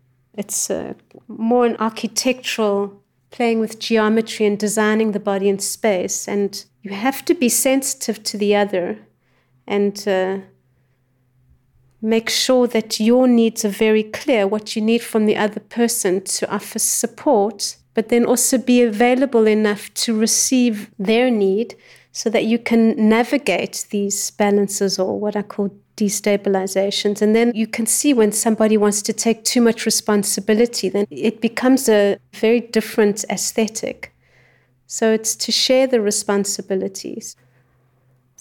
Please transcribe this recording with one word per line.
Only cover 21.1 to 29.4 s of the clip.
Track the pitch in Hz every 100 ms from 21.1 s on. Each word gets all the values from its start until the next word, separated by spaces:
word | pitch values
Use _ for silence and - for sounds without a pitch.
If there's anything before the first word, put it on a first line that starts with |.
| 226 254
need | 226 196 190 233 - _ - _
so | - -
that | 220
you | 220 233
can | 233 233 226 - 214
navigate | 220 226 285 277 175 - - -
these | 208 202 208 -
balances | - 208 202 202 - 196 190
or | 185 202
what | 208
I | 208
call | 202 - 202 - _ -
destabilizations. | 208 196 - 202 202 196 190 190 196 196 208 202
And | 208
then | 220 233
you | 220 220
can | - 226
see | - 294
when | 254 214
somebody | 208 233 220 220 214
wants | 208 202
to | -
take | - 226 220